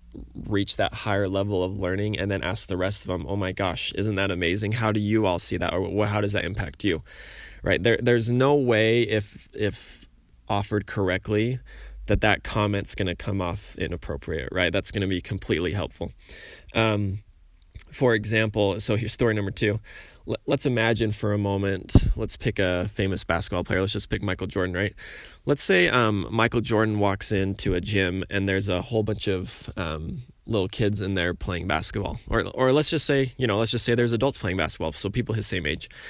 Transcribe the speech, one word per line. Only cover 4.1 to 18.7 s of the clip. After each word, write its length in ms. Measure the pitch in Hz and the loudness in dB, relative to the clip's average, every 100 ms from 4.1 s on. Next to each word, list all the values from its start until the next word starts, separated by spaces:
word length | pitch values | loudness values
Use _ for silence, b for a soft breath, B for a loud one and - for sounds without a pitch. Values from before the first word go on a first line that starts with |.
| 98 | 0
that 160 | 98 | 0
amazing? 400 | 90 85 98 104 | 0 0 0 0
How 180 | 113 110 | 0 2
do 80 | 107 | 2
you 260 | 104 110 | 2 2
all 140 | 101 87 | 2 0
see 180 | - 90 | -2 -2
that? 160 | 87 | 0
Or 320 | 87 92 95 | 0 0 0
wh-, 40 | 104 | 0
how 120 | 104 | 2
does 120 | 101 | 0
that 120 | 101 | 0
impact 380 | 85 104 82 - | -2 -4 -6 -2
you?" 220 | 101 80 B B B B B B | 0 0 B B B B B B
Right? 180 | - 90 | 0 2
There, 160 | 107 117 | 4 4
there's 260 | 120 120 113 | 4 4 4
no 280 | 123 135 147 | 4 4 4
way 460 | 123 107 110 117 | 4 4 6 4
if, 460 | 113 107 101 - - | 2 0 -2 -10 -16
if 560 | - 104 - - - - - _ - - | -4 -4 -4 -12 -18 -20 -20 _ -16 -2
offered 400 | 101 104 104 95 | -2 0 -2 -2
correctly, 720 | - 95 92 - 104 117 123 B B B B - | -2 0 0 0 0 0 -4 B B B B 0
that 160 | 101 | 2
that 200 | 107 98 | 4 2
comment's 540 | - 113 104 101 - - | 0 0 2 0 -2 -2
gonna 180 | 95 | -2
come 260 | 87 - 98 | -2 -4 -2
off 360 | 87 98 - - | -2 -4 -8 -6
inappropriate, 720 | 82 87 - 71 - 78 65 | -6 -4 -6 -8 -4 -6 -4
right? 220 | 90 87 | 0 0
That's 180 | 95 - | 0 -2
gonna 160 | 101 95 | -2 0
be 140 | 87 | -2
completely 520 | - 98 - 80 85 | -4 -6 -2 0 0
helpful. 380 | 95 78 - 85 - B B B B B | -2 -4 -6 -10 -10 B B B B B
Um, 460 | - 113 104 101 101 - - - - - - - | 2 2 2 0 -4 -10 -20 -20 -20 -20 -20 -18
for 220 | - 127 | 0 4
example, 680 | 113 104 110 110 104 101 | 4 2 0 2 2 2